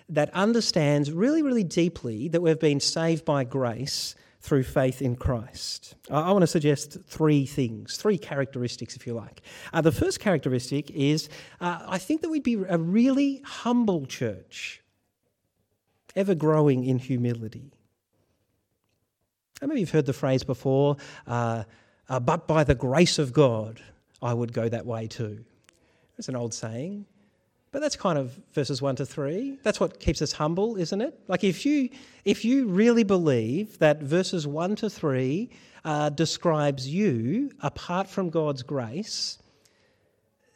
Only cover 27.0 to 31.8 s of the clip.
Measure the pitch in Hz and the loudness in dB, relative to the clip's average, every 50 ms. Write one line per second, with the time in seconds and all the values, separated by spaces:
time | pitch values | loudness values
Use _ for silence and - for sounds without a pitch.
27 | 202 _ _ _ _ _ _ _ _ _ _ _ _ _ - 277 302 285 - - | -14 _ _ _ _ _ _ _ _ _ _ _ _ _ -6 -4 -4 -4 -4 0
28 | - 190 160 143 135 123 127 - - _ _ 156 139 - 143 120 135 139 135 - | 0 0 0 0 -2 -4 -8 -14 -20 _ _ -4 -2 -2 -2 -2 -2 -2 -2 -2
29 | 139 - - 160 143 139 160 196 262 277 277 269 - 220 202 - 196 160 - - | -6 -8 -6 -6 -4 -4 -4 -4 -6 -6 -10 -4 -4 -4 0 0 -2 -2 -2 -4
30 | - - 151 - 156 139 - - 156 156 170 180 202 233 233 190 170 156 202 196 | -2 -2 -2 0 -2 -4 -2 -2 -2 -2 0 0 0 -2 -2 -4 -4 -2 -2 -2
31 | 233 330 311 - _ - 185 175 - 190 180 - - 285 302 294 | -4 -4 -6 -10 _ -4 -2 2 2 0 0 0 0 0 2 2